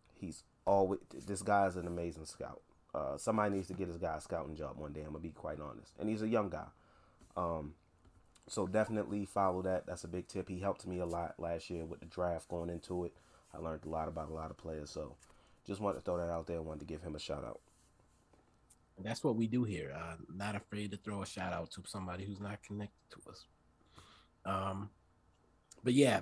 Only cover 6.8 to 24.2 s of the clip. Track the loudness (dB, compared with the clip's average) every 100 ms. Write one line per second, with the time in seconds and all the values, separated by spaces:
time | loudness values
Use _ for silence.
6.8 | -20 -20 -20 -20 -6 0 2 2 -2 -10
7.8 | _ _ -20 -20 -20 -20 -6 -2 2 4
8.8 | 4 2 0 -2 0 4 4 4 4 2
9.8 | 0 -6 -4 -6 -4 -6 -4 0 0 0
10.8 | -2 -2 0 0 -2 -2 -2 -2 -2 -4
11.8 | -4 -8 -8 0 2 2 -2 -4 -2 -4
12.8 | -2 -2 -2 -6 -20 -20 -14 -8 -6 -4
13.8 | -2 -2 -2 -2 -4 -6 -6 -8 -6 -6
14.8 | -6 -6 -8 -10 -20 -20 -20 -16 -8 0
15.8 | 0 2 0 2 2 0 -2 -2 -2 -6
16.8 | -6 -6 -6 -6 -4 -4 -4 -8 -14 -20
17.8 | -20 _ _ _ _ -20 _ _ _ -20
18.8 | _ -8 -6 0 2 4 4 4 2 0
19.8 | -4 -6 -6 -8 -10 -4 -2 -2 -4 -4
20.8 | -4 -6 -6 -4 -4 -4 -2 -2 -4 -8
21.8 | -8 -6 -4 -4 -4 -6 -6 -8 -6 -6
22.8 | -6 -8 _ -18 -16 -16 -20 _ _ _
23.8 | _ -20 -20 -20